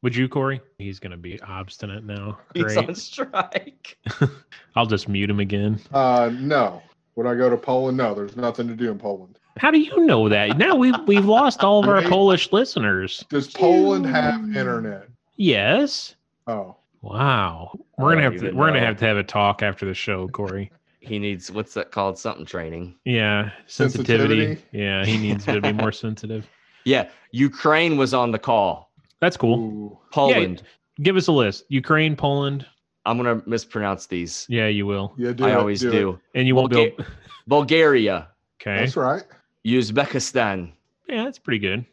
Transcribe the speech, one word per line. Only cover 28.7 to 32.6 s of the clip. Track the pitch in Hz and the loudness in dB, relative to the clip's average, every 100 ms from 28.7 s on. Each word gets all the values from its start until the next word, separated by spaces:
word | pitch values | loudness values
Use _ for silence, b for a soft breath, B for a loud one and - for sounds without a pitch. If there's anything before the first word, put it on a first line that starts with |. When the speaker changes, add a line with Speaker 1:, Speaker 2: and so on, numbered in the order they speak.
| - _ _ _ _ | -4 _ _ _ _
Speaker 1:
That's | 175 - | -2 2
cool. | 120 117 | 2 2
Speaker 3:
Ooh. | 110 107 104 - _ | -2 -8 -12 -16 _
Speaker 2:
Poland. | - 139 196 170 87 b b _ - | 0 4 4 0 -6 b b _ -2
Speaker 1:
Yeah, | |
give | 151 190 | 0 2
us | 175 | 4
a | |
list. | 147 110 - _ | 4 2 -2 _
Ukraine, | 139 127 156 156 151 | -4 0 2 2 0
Poland. | 143 143 139 139 | -2 0 -2 -6